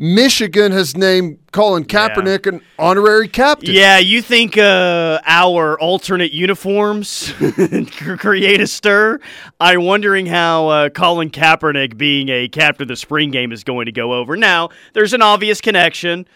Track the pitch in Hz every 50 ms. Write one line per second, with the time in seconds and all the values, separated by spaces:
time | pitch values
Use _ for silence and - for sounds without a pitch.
0 | 151 160 180 208 254 277 - - 226 196 156 208 208 202 190 196 185 143 131 175
1 | 190 190 185 185 180 170 - - _ _ - 190 214 214 190 170 151 - - 208
2 | 214 220 214 208 190 190 190 190 196 196 185 170 _ _ _ - 156 170 185 196
3 | 208 214 214 214 226 220 - - 254 285 302 294 - 180 190 190 196 196 190 190
4 | 185 185 214 240 226 - 240 233 233 214 - 214 208 202 190 185 185 180 170 170
5 | 165 165 156 156 - 156 160 170 180 185 180 170 160 151 156 156 156 170 185 185
6 | - - 196 180 180 160 139 151 180 185 196 - - 190 202 202 208 208 208 208
7 | 202 - - - - 151 139 - 147 147 - - 196 165 - - - - - -
8 | 151 156 190 165 - 208 202 190 190 190 202 190 208 - - - - 208 202 202
9 | 214 220 226 - - - - - - - _ - 165 175 180 180 175 180 196 208
10 | 208 202 196 190 190 175 170 175 170 170 165 160 160 156 156 151 147 147 143 -
11 | 180 170 175 170 165 156 - 143 160 160 160 160 - 156 143 139 135 135 113 110
12 | 147 147 143 143 139 135 131 123 123 123 - 151 156 147 143 - 147 117 123 -
13 | - - 143 151 151 147 135 131 123 120 117 110 - - 127 123 117 113 113 123
14 | 117 120 123 123 123 117 156 202 226 202 180 170 170 170 - - - _ - 220
15 | 214 202 208 247 226 214 208 208 208 214 214 - - 226 208 185 170 165 - -
16 | - 175 170 175 180 _ _